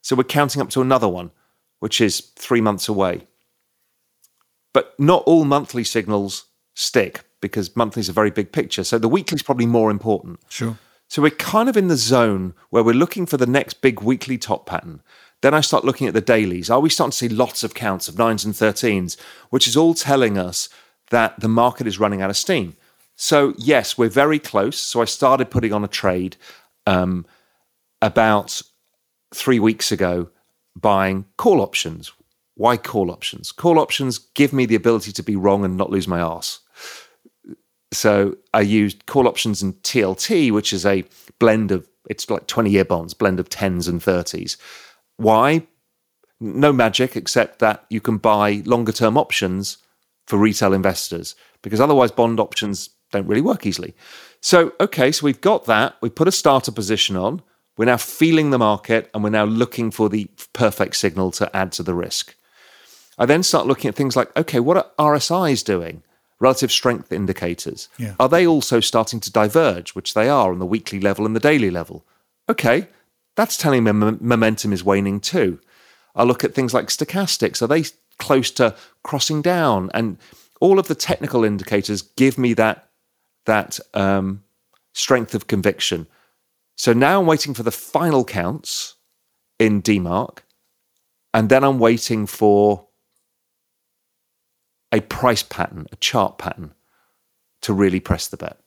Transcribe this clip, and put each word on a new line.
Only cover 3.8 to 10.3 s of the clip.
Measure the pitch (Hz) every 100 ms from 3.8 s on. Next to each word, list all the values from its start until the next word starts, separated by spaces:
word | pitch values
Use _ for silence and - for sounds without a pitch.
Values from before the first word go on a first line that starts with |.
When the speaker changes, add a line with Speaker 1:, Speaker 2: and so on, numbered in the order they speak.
| _ _ _ _ _ _ _ _ _
Speaker 1:
But | 135 - -
not | 143 185 -
all | 165 147
monthly | 143 139 123
signals | 110 117 98 104 98 95 - _ _ -
stick | - 127 92 - _ _
because | 101 - 92 -
monthly | 110 117
is | 92
a |
very | 95 107
big | - 101
picture. | - - -
So | 95 117
the | 113
weekly | 170 170 151
is |
probably | - 123 117
more | 120 110
important. | 101 110 101 -